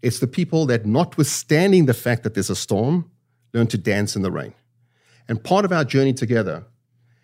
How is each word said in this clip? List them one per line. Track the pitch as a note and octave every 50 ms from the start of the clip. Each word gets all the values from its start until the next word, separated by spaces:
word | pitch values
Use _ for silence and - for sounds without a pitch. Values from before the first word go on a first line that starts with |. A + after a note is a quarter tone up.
It's | - B2 A#2+ -
the | - B2
people | - - F3 E3 - D#3+ D#3+ C3
that, | B2 A2+ G#2+
notwithstanding | G#2 A2 C#3 F3+ F3 - - D#3 - - - - _ D#3 D3+ F3+ G3+ G3 F#3 D#3+
the | C3 A#2
fact | - - B2 A#2+ A2+ -
that | A2 -
there's | G2+ F#2 -
a | G2
storm, | - - - G#2+ F#2+ A2 C3 E3 F3+ E3 - _ _ _ _ _ _ _ _ -
learn | A#2 A#2 A2+
to | - G#2
dance | E2 A2 G2+ G2+ G#2 G2+ -
in | G#2
the | F#2+ F#2
rain. | E2 D2+ C2+ - - _ _ _ _ _ _ _ _ _ _ _ _ _ _ -
And | A#2 G#2+ -
part | - F3+ G3 G#3
of | F#3
our | F#3 E3 D3+
journey | A#2+ - C3+ C3+ C3+ C3
together | C3 B2+ G#2+ A#2+ A#2 G#2+ F#2 D2+ D2+ F#2+ _ _ _ _ _ _ _ _ _ _ _